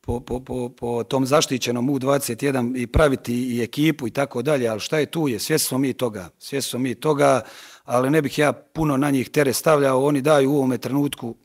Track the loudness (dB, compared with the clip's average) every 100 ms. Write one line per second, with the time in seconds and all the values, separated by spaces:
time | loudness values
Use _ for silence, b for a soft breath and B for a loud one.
0 | -6 -8 -6 -8 -6 -8 -8 -8 -4 -4
1 | -2 -2 2 2 2 -2 -2 -2 -2 -2
2 | 0 0 0 -4 -2 0 -2 -4 -2 2
3 | 2 2 -2 -4 -2 -2 -4 0 0 0
4 | -4 -4 -4 -4 -2 0 0 -4 -4 -2
5 | -2 -2 -2 -2 -2 -2 0 -2 -2 -2
6 | -4 -6 -14 _ -8 -6 -6 -4 -4 -2
7 | -2 2 4 4 B B B B -2 0
8 | 2 2 0 0 0 0 _ -4 0 2
9 | 2 0 0 2 2 2 2 4 4 2
10 | 2 2 4 4 4 2 0 -2 -2 -2
11 | -2 -4 -12 -12